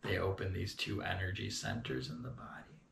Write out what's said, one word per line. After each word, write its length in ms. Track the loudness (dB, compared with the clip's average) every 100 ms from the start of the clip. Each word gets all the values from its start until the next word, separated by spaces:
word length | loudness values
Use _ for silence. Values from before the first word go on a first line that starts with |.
They 160 | 4 4
open 340 | 4 2 2
these 220 | 2 0
two 280 | 0 0 0
energy 460 | 2 2 2 0 -2
centers 640 | 0 0 0 0 0 0
in 120 | -4
the 80 | -4
body. 440 | -6 -8 -10 -12 -18 -20